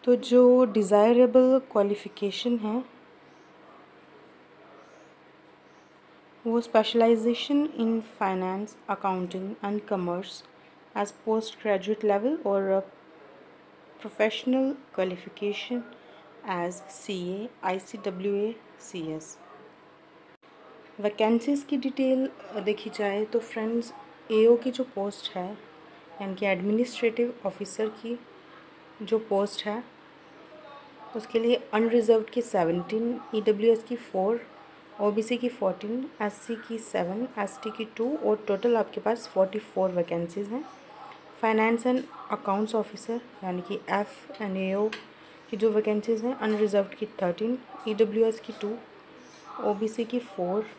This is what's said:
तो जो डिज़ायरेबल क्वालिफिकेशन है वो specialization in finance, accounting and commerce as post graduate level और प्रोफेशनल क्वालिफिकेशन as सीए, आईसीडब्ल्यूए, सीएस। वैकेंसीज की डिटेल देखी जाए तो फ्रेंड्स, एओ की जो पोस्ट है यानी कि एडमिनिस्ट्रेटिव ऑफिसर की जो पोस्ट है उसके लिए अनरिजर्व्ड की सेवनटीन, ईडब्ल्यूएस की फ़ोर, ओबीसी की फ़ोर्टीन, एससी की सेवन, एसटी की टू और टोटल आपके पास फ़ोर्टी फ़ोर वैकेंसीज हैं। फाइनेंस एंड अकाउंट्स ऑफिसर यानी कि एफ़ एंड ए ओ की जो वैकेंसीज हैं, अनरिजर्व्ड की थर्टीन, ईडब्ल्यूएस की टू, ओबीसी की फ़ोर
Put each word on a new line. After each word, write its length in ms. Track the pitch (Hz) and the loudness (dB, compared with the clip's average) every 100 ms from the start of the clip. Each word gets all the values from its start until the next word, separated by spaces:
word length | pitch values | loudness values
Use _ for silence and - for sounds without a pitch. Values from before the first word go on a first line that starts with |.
तो 120 | - 240 | 4 2
जो 500 | 202 247 247 254 254 | 6 8 10 8 6
डिज़ायरेबल 920 | 214 190 208 214 240 247 254 254 262 262 | 4 6 6 8 8 8 8 8 4 4
क्वालिफिकेशन 840 | 214 202 208 196 - 202 - 240 240 | 2 2 0 -6 -6 -4 -2 -2 -2
है 260 | 208 233 254 - - - - - - - - - - - - - - - - - - - - - - - - - - - - - - - - - - - 233 | 0 -4 -6 -18 -20 -20 -20 -20 -20 -20 -20 -20 -20 -20 -20 -20 -20 -20 -20 -20 -20 -20 -20 -20 -20 -20 -20 -20 -20 -20 -20 -20 -20 -20 -20 -20 -20 -8 0
वो 140 | 233 | 0
specialization 1040 | 233 226 214 233 226 226 226 233 - 285 302 - | 4 4 4 4 6 6 4 0 2 2 2 0
in 200 | 226 226 220 - | 0 0 -4 -4
finance, 560 | 196 185 185 190 208 - - | -2 0 -2 -4 -8 -12 -8
accounting 580 | 196 196 185 180 185 190 220 202 | -4 -2 -2 -4 -6 -8 -8 -6
and 220 | 208 208 | -6 -4
commerce 460 | 196 175 175 196 - - - - - - 208 | -4 -2 -4 -6 -14 -20 -20 -20 -20 -10 -4
as 180 | 202 - - | -4 -4 -2
post 340 | 220 220 - 214 | -2 -2 -6 0
graduate 400 | 196 190 214 214 | 0 0 0 2
level 320 | 202 240 330 202 | 2 2 0 0
और 340 | 196 190 190 196 - - - - - - - - - - - | 0 2 0 -2 -18 -20 -20 -20 -20 -20 -20 -20 -20 -20 -18
प्रोफेशनल 760 | 208 - 220 - - 262 269 277 - - | -16 0 0 0 0 2 0 -2 -8 -4
क्वालिफिकेशन 880 | 185 180 - - 202 208 - 247 233 - - - - - - | -4 -4 -12 -6 -4 -4 -6 -6 -8 -20 -20 -20 -20 -16 -6
as 260 | 185 175 | -4 -4
सीए, 760 | 180 - - - 185 175 190 233 - | -6 -12 -10 -8 -6 -6 -6 -8 -6
आईसीडब्ल्यूए, 880 | 190 190 190 208 196 180 202 202 214 226 - - | -4 -4 -6 -8 -8 -4 -2 -2 -2 -6 -18 -20
सीएस। 580 | - 185 160 156 156 - - - - - - - - - - - - - - - - - | -12 -8 -8 -8 -10 -16 -20 -20 -20 -20 -20 -20 -20 -20 -20 -20 -20 -20 -20 -20 -20 -4
वैकेंसीज 640 | 208 208 220 233 254 285 - | -4 0 2 4 2 -2 -2
की 80 | 285 | -2
डिटेल 520 | 269 269 262 262 269 - - 208 | -2 0 2 2 0 -6 -10 -4
देखी 260 | 196 214 220 | -2 -4 -6
जाए 340 | 214 202 202 214 | -4 -2 -2 -2
तो 140 | 233 | -2
फ्रेंड्स, 520 | 226 226 220 233 233 - - - - | -4 -6 -2 -2 -4 -14 -20 -20 0
एओ 240 | 220 226 240 | 6 8 6
की 140 | 254 | 4
जो 120 | 247 254 - | -4 -6 -4
पोस्ट 360 | 196 - - 185 | -6 -6 -10 -8
है 120 | 180 214 - - - - - - | -8 -10 -18 -20 -20 -20 -20 -10
यानी 140 | 196 190 | -8 -2
कि 100 | 202 | 0
एडमिनिस्ट्रेटिव 880 | 185 196 214 247 - 233 226 240 - 196 | 0 0 0 0 0 -2 0 -2 -2 -8
ऑफिसर 440 | - 196 - 214 | -8 -10 -4 -6
की 300 | - 233 240 - - - - - - - - | -6 -10 -10 -12 -20 -20 -20 -20 -20 -20 -14
जो 180 | 208 220 | -2 -2
पोस्ट 460 | 220 196 208 - 214 | 2 0 0 -4 -4
है 180 | 214 - - - - - - - - - - - - - 226 | -6 -8 -20 -20 -20 -20 -20 -20 -20 -20 -20 -20 -20 -12 -12
उसके 240 | - 233 | -2 2
लिए 160 | 233 240 - | 4 2 2
अनरिजर्व्ड 560 | 214 226 240 220 226 214 | 2 4 4 6 4 4
की 120 | 247 | -4
सेवनटीन, 800 | 233 196 165 175 170 220 233 240 - 220 | 0 2 2 0 -2 -2 -2 -4 -4 -2
ईडब्ल्यूएस 480 | 208 202 226 220 | 0 4 4 4
की 120 | - 240 | 0 -10
फ़ोर, 440 | - 190 190 233 - - - - - - | -6 -2 0 -2 -6 -20 -20 -20 -20 -2
ओबीसी 360 | 208 208 220 247 | 0 0 -2 -2
की 120 | 247 | -2
फ़ोर्टीन, 600 | 247 190 180 208 240 262 - | 0 -2 -2 -6 -6 -6 -4
एससी 340 | 208 - - 226 - | -4 -4 -6 -8 -8
की 100 | 226 | -8
सेवन, 500 | - - 175 202 262 - | -4 -2 -2 -4 -6 -4
एसटी 320 | 196 - 220 | -6 -6 -10
की 140 | 220 220 - | -8 -10 -4
टू 180 | 233 302 | -4 0
और 280 | 208 214 - | 0 0 0
टोटल 300 | 196 240 233 | 0 2 2
आपके 240 | 202 - | 0 -2
पास 260 | 208 233 - | -2 -2 -2
फ़ोर्टी 320 | 190 190 214 | 0 2 0
फ़ोर 320 | - 190 185 | -6 0 0
वैकेंसीज 560 | 180 170 170 170 202 202 | 0 -2 -2 -4 -6 -6
हैं। 160 | 247 311 - - - - - - - | -8 -10 -18 -20 -20 -20 -20 -20 -2
फाइनेंस 440 | 226 220 220 226 247 | 2 4 4 2 2
एंड 180 | 254 - - - | 0 -2 -16 -8
अकाउंट्स 440 | 240 - 196 214 226 | -6 -2 -2 0 -2
ऑफिसर 460 | 208 208 - 233 - - | -4 -10 -8 -8 -10 -10
यानी 180 | 185 180 | -6 -6
कि 180 | 180 202 - | -6 -8 -2
एफ़ 540 | 196 208 - - - | -2 -2 -10 -18 -10
एंड 140 | 208 190 | -6 -4
ए 160 | 190 | -2
ओ 160 | 196 214 - - - - - - | -2 -2 -4 -16 -20 -20 -20 -10
की 80 | 208 | 0
जो 120 | 220 | 2
वैकेंसीज 520 | 214 214 214 214 226 | 2 2 -2 0 -2
हैं, 100 | 233 262 | -2 -2
अनरिजर्व्ड 580 | 214 214 214 202 190 | -2 2 2 2 0
की 120 | - 214 | -6 -10
थर्टीन, 520 | - 175 175 220 254 - - 220 | -2 -2 -2 -2 -4 -8 -10 -6
ईडब्ल्यूएस 520 | 208 214 214 226 220 | 2 2 4 2 0
की 140 | - - | -10 -8
टू, 100 | 208 226 - - - - - - - - | -6 -8 -12 -20 -20 -20 -20 -20 -16 -4
ओबीसी 420 | 202 202 214 220 226 | -2 0 -2 -4 -4
की 140 | 247 | -4
फ़ोर 460 | 240 - 175 202 214 | -6 -6 -2 -2 -4